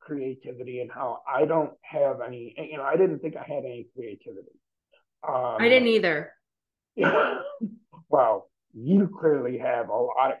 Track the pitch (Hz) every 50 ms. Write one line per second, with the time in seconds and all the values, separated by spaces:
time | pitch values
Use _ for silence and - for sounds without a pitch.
0 | - - 151 143 131 131 127 131 - - 127 120 123 127 123 123 120 117 - -
1 | 135 123 117 - - 135 139 135 151 151 160 160 151 - - _ - - 156 151
2 | 143 139 123 117 120 123 123 120 117 113 - 160 160 165 156 143 135 139 156 170
3 | 190 175 156 - - 160 - 127 127 127 147 139 131 127 120 120 113 - _ 127
4 | 117 110 101 - - 120 98 95 - - _ _ _ _ _ _ _ _ _ _
5 | _ _ _ _ - - 135 127 - 120 - 220 226 233 262 254 247 233 226 214
6 | 180 175 156 151 - - - _ _ _ _ _ _ _ _ _ _ _ _ -
7 | - - - - - - - - - 571 571 - 226 - - - _ _ - 170
8 | - - 151 139 123 113 107 92 - _ _ _ _ _ - 110 117 151 190 196
9 | 196 170 - - 170 160 147 135 127 123 123 113 131 127 123 117 113 - 104 120
10 | 123 - - - 131 - - -